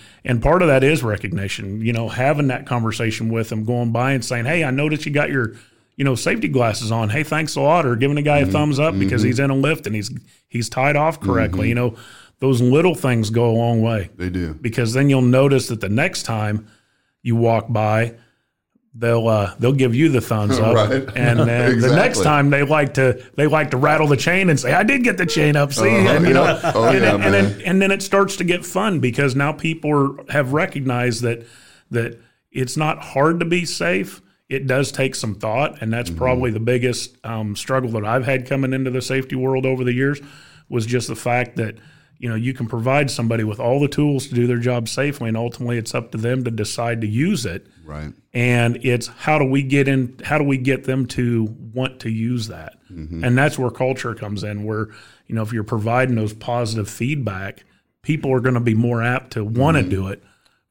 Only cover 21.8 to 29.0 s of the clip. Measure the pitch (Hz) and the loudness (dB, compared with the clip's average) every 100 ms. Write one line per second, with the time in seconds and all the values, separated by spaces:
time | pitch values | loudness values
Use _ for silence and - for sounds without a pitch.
21.8 | 123 151 247 226 160 147 139 139 139 156 | 4 4 4 2 2 4 4 4 4 2
22.8 | 143 - 131 127 - - 151 156 147 127 | 2 2 2 2 -6 0 2 2 0 2
23.8 | 147 156 156 139 - 180 190 143 120 160 | 2 4 4 2 2 2 4 2 2 2
24.8 | 214 277 233 185 175 - 151 147 143 139 | 4 2 2 0 0 2 2 4 2 2
25.8 | 110 113 190 185 175 175 170 156 165 - | 2 4 4 4 6 4 4 2 0 2
26.8 | - 196 - 101 196 202 196 - 196 190 | 4 4 4 2 4 4 2 0 0 2
27.8 | 196 196 - 196 196 - 180 175 170 180 | 2 0 0 2 2 0 -2 -2 -2 -2
28.8 | 214 165 | 0 0